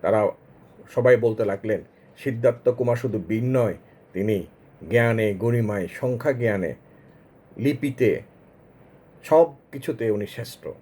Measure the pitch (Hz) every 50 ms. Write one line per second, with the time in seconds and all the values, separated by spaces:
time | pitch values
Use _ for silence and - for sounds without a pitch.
0 | - 85 107 107 104 98 - - - - - - - - - - - - - 127
1 | 120 123 123 117 110 117 110 110 113 101 98 101 - 110 107 90 - - _ _
2 | - - - - - 143 120 117 120 123 117 - - 123 120 - 127 120 117 117
3 | - 127 104 107 90 80 107 110 123 127 131 127 120 107 87 78 - - - -
4 | - _ _ 92 98 107 110 95 82 - - _ - - - - - 80 107 120
5 | 117 117 117 110 110 107 101 92 101 117 120 120 113 104 104 101 90 85 - -
6 | - 127 127 117 - 151 135 120 120 113 104 98 92 80 67 - - - - -
7 | - - - - - - _ - _ _ - - 107 139 143 120 - 143 127 -
8 | 127 110 67 58 - - - - - - _ - - - - - - - - -
9 | _ - - - - - 156 160 165 160 143 - _ _ - 139 123 - 107 -
10 | 113 113 104 104 104 98 - - 117 - - - - 71 57 -